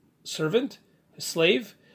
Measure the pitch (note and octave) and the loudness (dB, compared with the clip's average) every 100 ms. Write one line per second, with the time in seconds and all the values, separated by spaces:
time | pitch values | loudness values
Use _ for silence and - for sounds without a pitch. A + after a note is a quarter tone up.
0 | _ _ - - D#3 G#3+ C4 - _ _ | _ _ -12 -4 0 0 -2 -8 _ _
1 | _ - - E3 E3 B3 A3+ - _ | _ -14 -6 2 4 4 -2 -18 _